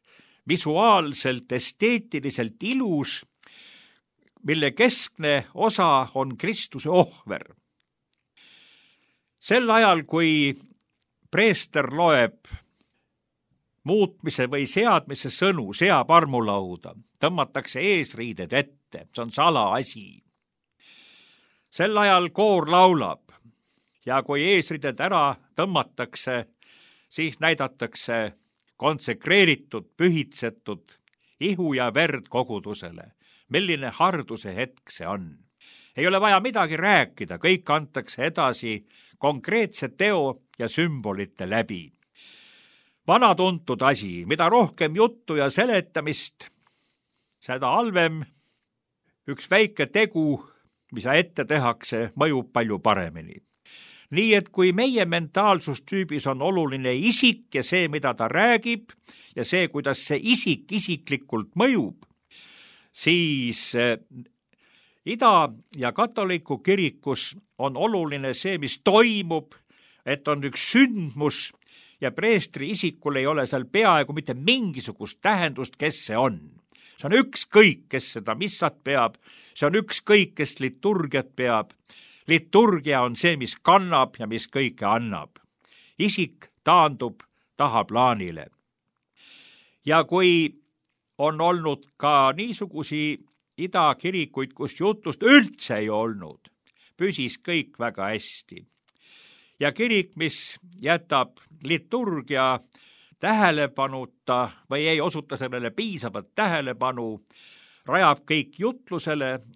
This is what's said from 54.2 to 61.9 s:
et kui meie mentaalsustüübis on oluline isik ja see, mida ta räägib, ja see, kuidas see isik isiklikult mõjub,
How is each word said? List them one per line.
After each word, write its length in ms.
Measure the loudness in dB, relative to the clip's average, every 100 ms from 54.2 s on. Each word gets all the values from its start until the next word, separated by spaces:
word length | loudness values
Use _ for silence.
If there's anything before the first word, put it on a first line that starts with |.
| 4 2
et 140 | 2 2
kui 160 | 2 2
meie 280 | 0 0 0
mentaalsustüübis 1200 | -2 -2 0 2 2 -2 -8 -4 -4 -4 -4 -4
on 100 | -2
oluline 500 | -2 0 -2 -2 -2 0
isik 600 | 2 4 2 0 _ -6
ja 80 |
see, 240 | -2 0 0
mida 220 | -2 -2 -2
ta 120 | -2
räägib, 600 | 2 2 2 0 -6 -8 -20 _ -20 -16 -10
ja 80 | -2
see, 220 | 0 0
kuidas 320 | -2 -4 -4 -4
see 120 | -4 0
isik 400 | 0 0 -4 -4
isiklikult 840 | -6 -4 -6 -4 -8 -4 -6 -6 0
mõjub, 480 | 2 2 -2